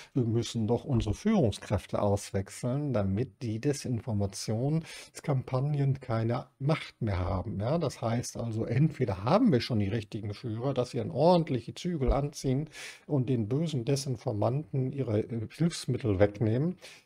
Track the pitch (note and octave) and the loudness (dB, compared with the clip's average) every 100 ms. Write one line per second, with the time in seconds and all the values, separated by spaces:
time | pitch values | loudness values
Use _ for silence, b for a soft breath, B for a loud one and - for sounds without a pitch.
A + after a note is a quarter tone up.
0 | B C#3 A#2 A2+ A2+ A#2 G#2+ A#2 - A#2 | B 0 2 0 0 -2 0 0 2 2
1 | G#2+ - G#3 G#3+ B2 - - - - - | 2 0 2 4 4 0 -2 -2 0 0
2 | G#2 G2+ - - G2 - B2+ C3+ D3 A#2 | 2 0 0 -4 -4 -6 -4 -2 0 0
3 | G2 G2 C3+ - A#2+ A2+ D3 C#3+ - A#2 | 0 0 -2 -6 -6 -2 -2 -2 -2 -4
4 | - G2+ G2+ - - A2 C3+ D#3+ - - | -2 -2 -2 -4 -4 -2 0 -2 -4 -12
5 | - - - C3 - B2+ C#3+ C#3+ C#3 B2+ | -18 -8 -2 -2 0 -2 0 2 2 0
6 | - A2+ A2+ B2 - - C#3 D#3+ - - | -2 0 0 -2 -6 -4 0 0 -2 -4
7 | A2 F2+ F2+ F#2+ F2+ F#2+ A2 E3 D3 - | -2 0 0 -2 -2 -4 -2 0 -2 -2
8 | A2+ A#2 - - A#2 A2 - C3 D#3 - | -2 -2 -4 -6 -4 -4 0 2 2 2
9 | B2 F2+ G#2+ G3 B3+ B2 - A2+ G2 A2+ | -2 -2 2 4 6 4 2 0 0 -2
10 | G2+ G#2+ G2+ G2 B2 A2 C3 B2 A#2+ A#2+ | -4 -8 -8 -8 -6 -4 -2 -2 -2 -4
11 | A#2 B2 E3 F3 D#3+ B2+ - - F3+ E3+ | -4 2 4 4 4 -2 -4 -8 -6 0
12 | B2 B2 C#3+ - C3+ C3 D#3 B B B | 2 2 0 -2 0 0 -2 B B B
13 | - C#3+ A#2+ B2 G#2+ C3+ E3 C#3+ A#2 C#3+ | -2 0 2 0 0 0 0 -2 0 0
14 | C#3 A#2+ B2+ G#2 A2 C3+ D#3 C3+ C3 C#3 | -2 -4 -4 0 2 0 -2 -2 -2 -2
15 | A#2+ G#2+ - A#2 G#2+ - E3+ - - A#2+ | 0 0 0 -4 -6 0 0 0 -2 0
16 | A2 F#2 G2+ G#2 A2 A#2 E3 F3+ B B | 2 4 4 4 2 2 0 -2 B B